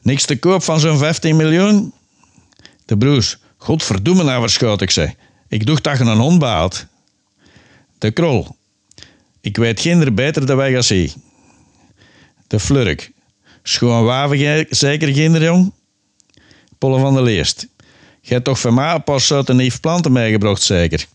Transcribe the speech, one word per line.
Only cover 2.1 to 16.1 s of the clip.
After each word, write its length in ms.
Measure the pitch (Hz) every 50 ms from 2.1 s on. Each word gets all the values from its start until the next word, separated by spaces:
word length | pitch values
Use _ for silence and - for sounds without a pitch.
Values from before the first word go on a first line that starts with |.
| _ _ _ _ _ _ _ _ _ _ _ - _ _ _
De 120 | - 110
Broers. 420 | 101 117 139 147 135 110 - - _ _ _ _
"Godverdomme, 640 | _ - - 156 160 - - 107 95 98 160 180 190 175
nou 180 | 143 131 123
verschoot 400 | 117 110 - - 127 117 104 95
ik, 100 | 98 92
zei. 240 | - - 80 - - _ _ _ _ _ _ _
Ik 180 | - 107 104
dacht 180 | 113 156 147 -
dat 140 | 156 143 120
je 60 | 123
een 140 | 117 110 107
hond 200 | 117 147 180 180
behad." 480 | 151 123 107 80 80 92 - - - - _ _ _ _ _ _ _ _ _ _ _ _ _ - _ _ _ _ _ _ _ _
De 120 | - 107
Krol. 460 | 110 - 170 170 139 107 82 - - _ _ _ _ _ _ _ _ - - _ _ _ _ _ _ _
"Ik 160 | _ - -
weet 240 | - 117 113 113 101
ginder 340 | - 170 175 175 160 135 113
beter 320 | 95 131 143 156 - 139
dan 100 | 131 139
wij 160 | 131 135 135 131
gaan 100 | 127 120
zien." 300 | - 107 95 85 71 - - _ _ _ _ _ _ _ _ _ _ _ _ _ _ _ _ _ _ _ _ _ _ _ _ _
De 140 | _ - 110
Flurk. 520 | - - 139 139 123 95 76 - - - _ _ _ _ _ _ _ _ _ _ _
"Schoon 420 | - - - - 120 117 117 117
waven 340 | 113 123 131 139 147 143 143
ge-, 280 | 143 147 147 156 156 -
zeker 380 | - - - 139 143 151 160 143
ginder, 340 | 135 139 156 160 165 165 156
jong?" 300 | 165 170 180 185 190 - _ _ _ _ _ _ _